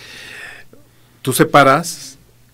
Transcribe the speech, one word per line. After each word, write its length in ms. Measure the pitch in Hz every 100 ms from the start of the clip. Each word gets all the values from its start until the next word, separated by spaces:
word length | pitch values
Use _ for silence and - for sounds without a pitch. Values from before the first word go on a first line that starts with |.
| - - - - - - - - _ _ _ _
tú 120 | -
separas 840 | 123 156 147 135 143 165 - - - _ _ _